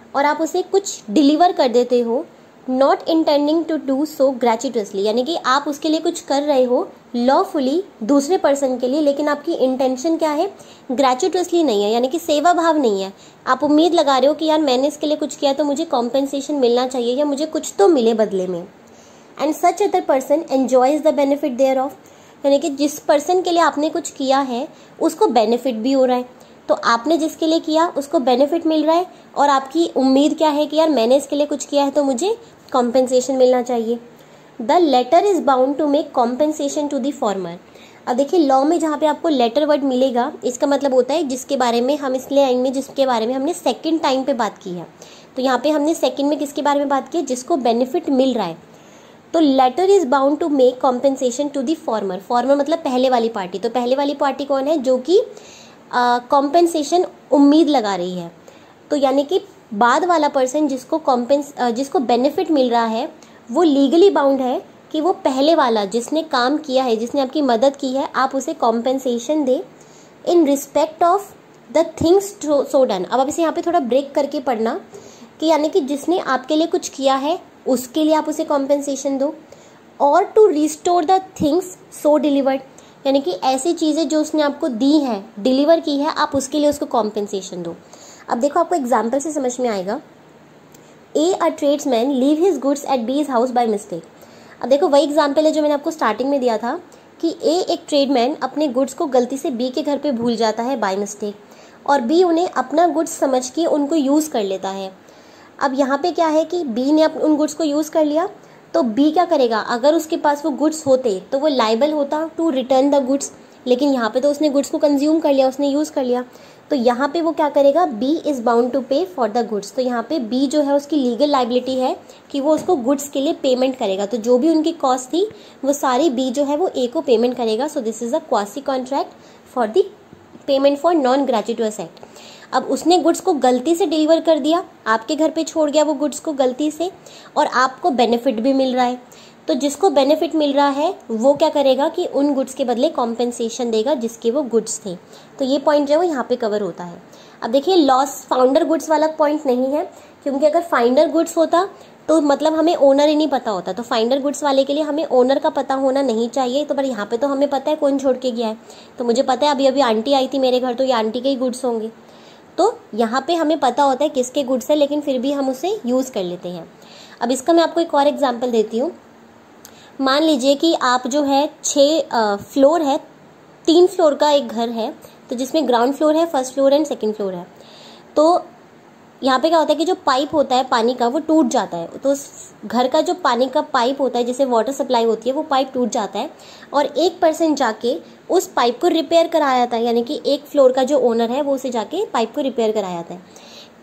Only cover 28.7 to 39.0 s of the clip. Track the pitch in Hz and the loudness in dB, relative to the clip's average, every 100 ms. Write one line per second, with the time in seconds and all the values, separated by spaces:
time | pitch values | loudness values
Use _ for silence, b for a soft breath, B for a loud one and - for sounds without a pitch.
28.7 | 311 302 330 359 B B - 285 269 269 | 0 2 0 0 B B 0 2 2 0
29.7 | 320 330 - 262 262 294 302 311 294 294 | -2 0 2 2 4 4 2 0 2 0
30.7 | 302 320 262 226 277 277 285 294 285 - | 2 2 2 4 2 2 -2 -2 -4 -2
31.7 | 285 277 294 277 247 370 453 B B - | 0 0 0 0 0 -2 -4 B B -4
32.7 | 262 247 254 254 254 254 262 254 254 240 | 0 2 2 2 0 0 2 4 4 0
33.7 | 240 226 233 - B B B B B 226 | -4 -2 -6 -8 B B B B B 2
34.7 | 330 320 254 247 339 403 349 247 254 262 | 4 4 4 4 4 4 2 2 2 2
35.7 | 285 302 285 294 269 240 247 302 302 285 | 2 2 0 0 0 0 0 -2 0 -4
36.7 | 294 294 285 262 277 220 196 170 175 - | -4 -4 -2 -4 -2 -4 -4 -6 -12 -18
37.7 | B B B - 240 285 349 277 262 285 | B B B -6 -2 2 2 4 4 2
38.7 | 339 320 294 | 0 0 0